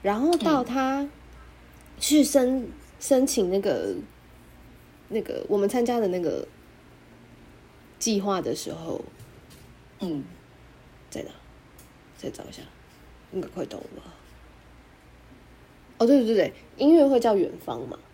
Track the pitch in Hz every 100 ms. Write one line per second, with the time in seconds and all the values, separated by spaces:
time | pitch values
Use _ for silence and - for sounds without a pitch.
0 | 190 214 294 339 330 285 240 262 262 269
1 | 285 - - - - - - - - -
2 | - 294 269 285 254 262 226 - - -
3 | - 262 269 - 180 196 202 117 95 87
4 | 214 - - - - - - - - -
5 | - 214 - - - 202 202 247 240 240
6 | 202 180 165 80 - - - - - -
7 | - - - - - - - - - -
8 | 220 202 196 185 131 - - 160 165 -
9 | - - - - - - - - - -
10 | 185 147 110 - - - - - - -
11 | - - - - - - - - - -
12 | - - - - - - - - - -
13 | - - - 185 - 139 123 - - -
14 | - - - - - - - - - -
15 | - - - - - - - - - -
16 | 233 285 226 220 160 - - - 277 330
17 | 277 254 233 202 165 - - 120 127 -
18 | -